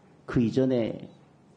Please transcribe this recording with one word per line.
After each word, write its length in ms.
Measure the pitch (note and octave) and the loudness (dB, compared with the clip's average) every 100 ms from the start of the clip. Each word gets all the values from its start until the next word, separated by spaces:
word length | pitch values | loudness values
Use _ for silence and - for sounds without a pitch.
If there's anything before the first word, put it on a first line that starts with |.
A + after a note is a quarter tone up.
| - - - | -20 -20 -4
그 140 | C#3 | 0
이전에 680 | A2+ C3 C3 B2 G#2+ - - - - - - | 2 2 2 0 -2 -6 -14 -20 -20 -20 -20